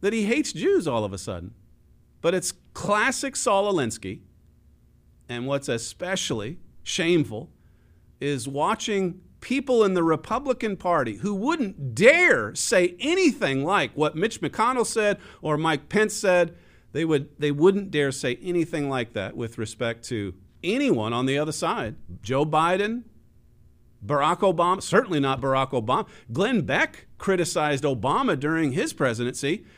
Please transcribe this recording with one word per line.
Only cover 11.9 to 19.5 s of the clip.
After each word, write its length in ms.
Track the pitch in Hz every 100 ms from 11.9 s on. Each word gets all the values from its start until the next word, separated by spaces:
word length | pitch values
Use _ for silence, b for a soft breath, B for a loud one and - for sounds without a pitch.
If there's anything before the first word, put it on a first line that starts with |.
dare 640 | 110 226 339 359 147 107
say 400 | - - 196 180 180
anything 640 | 262 370 339 196 165 135
like 280 | 147 196 127
what 220 | 147 151
Mitch 260 | 156 220 -
McConnell 460 | 143 - 226 254 214
said 320 | 226 208 202 B B
or 120 | 151
Mike 320 | 151 160 151 -
Pence 280 | 208 214
said. 400 | - 196 180 175 - b b b
They 120 | -
would, 240 | 165 147 139 -
they 140 | 147
wouldn't 400 | 143 180 196 196
dare 200 | 151 139
say 280 | 131 131 120
anything 480 | 185 175 160 160 143
like 240 | 131 113
that 240 | 107 95 -
with 220 | 113